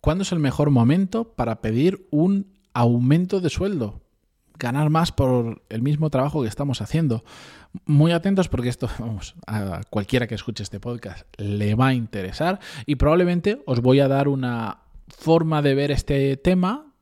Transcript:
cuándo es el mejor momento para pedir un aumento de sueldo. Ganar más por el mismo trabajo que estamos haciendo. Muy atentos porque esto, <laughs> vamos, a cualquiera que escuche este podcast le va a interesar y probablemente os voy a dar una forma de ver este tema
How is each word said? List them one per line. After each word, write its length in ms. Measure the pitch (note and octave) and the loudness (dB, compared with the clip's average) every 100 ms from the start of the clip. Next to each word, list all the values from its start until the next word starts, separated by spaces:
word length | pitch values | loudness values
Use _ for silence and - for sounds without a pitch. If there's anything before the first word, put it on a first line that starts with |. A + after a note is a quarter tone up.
cuándo 220 | - E3+ | 0 -2
es 100 | G3 | -2
el 80 | F3 | 0
mejor 300 | C#3+ - D3 | 0 0 2
momento 680 | C3+ A#2 E3+ F#3+ A3+ A3+ - | 4 4 4 2 -4 -6 -4
para 240 | A#2 A2 | -4 -4
pedir 480 | A2 A2+ E3 F#3+ - | -4 0 0 -2 -4
un 460 | D3 F3 G3 G3 _ _ | 0 2 0 -4 _ _
aumento 680 | A#2+ A#2+ A#2+ B2+ D#3 F3+ G3 | 0 2 4 4 2 2 -2
de 100 | E3+ | -2
sueldo. 500 | - F#3+ F#3 G#2+ - _ _ _ _ _ - | -2 -2 -2 -6 -8 _ _ _ _ _ -8
Ganar 320 | A#2+ C3+ D3+ | -4 0 2
más 220 | D#3+ E3+ | 2 2
por 500 | - C3+ B2+ A#2 A2 _ | 2 2 2 0 -6 _
el 120 | A2+ | -4
mismo 300 | B2+ D3 D#3+ | -2 0 0
trabajo 320 | C#3+ C#3 D#3 | 0 0 -2
que 60 | A#2 | -4
estamos 340 | - C#3+ B2+ | -4 -4 -4
haciendo. 400 | G2+ D#3+ D#3+ A#2 - - - - - - - | -2 0 0 -2 -6 -20 -20 -20 -20 -16 2
Muy 240 | D3 D#3+ | 4 6
atentos 380 | E3+ G3 G3 F3 | 4 0 0 0
porque 200 | B2+ B2 | 0 -4
esto, 220 | B2 A#2+ | -4 -6
<laughs> 40 | - | -6
vamos, 380 | A#2 G#2+ - - - | -8 -8 -12 -18 -8
a 360 | G#2+ G2 E2+ G2+ | -6 -4 -8 -6
cualquiera 360 | G#2+ G2 B2+ A#2 | -6 -2 -2 -2
que 80 | |
escuche 300 | A2 - G#2+ | -6 -8 -10
este 160 | G2+ G2+ | -10 -10
podcast 440 | A#2+ A#2+ G2+ E2+ - - | -10 -10 -12 -16 -20 -10
le 380 | G2+ G#2 G#2 G#2+ | -6 -2 0 2
va 100 | C3 | 2
a 80 | |
interesar 640 | B2+ A2 G#2 F#2 - E3 F#3+ - - | 0 -4 -6 -8 -4 -4 -4 -10 -16
y 120 | A2+ C#3+ | -6 0
probablemente 680 | C#3+ E3+ F3 F3 G3+ A3+ | 2 4 2 0 -2 -4
os 160 | - B2 | -2 0
voy 200 | B2 C3+ | 4 4
a 80 | C#3 | 4
dar 180 | C3+ C#3+ | 2 0
una 540 | C#3 B2+ A#2+ A2 - _ - - | 0 -4 -4 -8 -10 _ -20 -20
forma 560 | - D#3+ E3 D#3+ D#3 | -8 2 2 4 2
de 140 | C#3+ C3+ | 2 2
ver 160 | C#3+ | 0
este 440 | C#3 - C#3 C#3 C3+ | -2 0 0 2 0
tema 540 | - F#3 F3+ C4 D4+ _ | 2 2 2 -2 -10 _